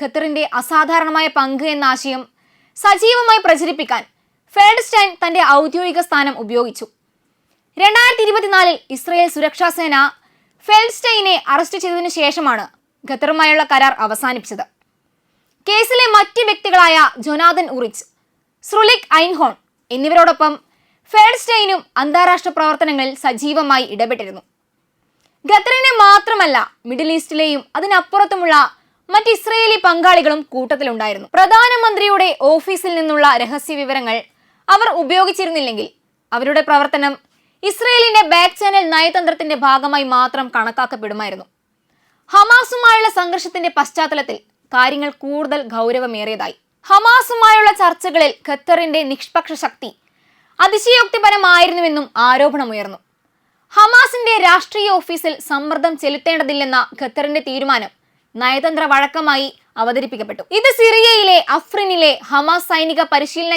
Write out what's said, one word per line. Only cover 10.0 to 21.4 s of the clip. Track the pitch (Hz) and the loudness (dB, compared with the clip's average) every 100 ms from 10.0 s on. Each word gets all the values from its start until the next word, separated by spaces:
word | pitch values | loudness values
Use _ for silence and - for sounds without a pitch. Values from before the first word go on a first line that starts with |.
| 285 - _ _ _ _ - | 0 -2 _ _ _ _ 2
ഫെൽഡ്സ്റ്റൈനെ | 427 466 - 480 440 392 359 - 285 | 2 2 -2 -2 -2 0 -2 0 -2
അറസ്റ്റ് | 330 392 | -2 -6
ചെയ്തതിനു | 359 349 349 339 | -6 -4 -6 -2
ശേഷമാണ് | 285 311 285 226 185 _ _ _ - | -2 -2 -2 -4 -6 _ _ _ -12
ഖത്തറുമായുള്ള | 269 294 320 311 311 294 | -6 -2 0 2 2 2
കരാർ | 269 269 - 214 | 2 2 0 -4
അവസാനിപ്പിച്ചത്. | 214 262 247 - 208 - _ _ _ _ _ _ _ _ _ - | -4 -6 -6 -10 -14 -14 _ _ _ _ _ _ _ _ _ -4
കേസിലെ | 427 466 494 494 415 | 0 0 2 4 4
മറ്റ് | 403 466 440 | 2 0 -2
വ്യക്തികളായ | 415 403 359 339 320 285 - 233 | -2 0 4 4 4 2 0 -6
ജൊനാഥൻ | 302 339 339 339 254 | 0 2 2 -2 -6
ഉറിച്ച്, | 233 - - _ _ _ _ _ - | -8 -10 -20 _ _ _ _ _ -4
സ്രുലിക് | 415 440 494 - 311 339 | 0 2 2 0 0 0
ഐൻഹോൺ | 320 277 - _ _ _ 254 | 0 -2 -4 _ _ _ -6
എന്നിവരോടൊപ്പം | 294 349 359 302 311 294 _ _ _ _ _ | 0 4 4 4 0 -2 _ _ _ _ _
ഫെൽഡ്സ്റ്റൈനും | 427 427 480 | 4 4 2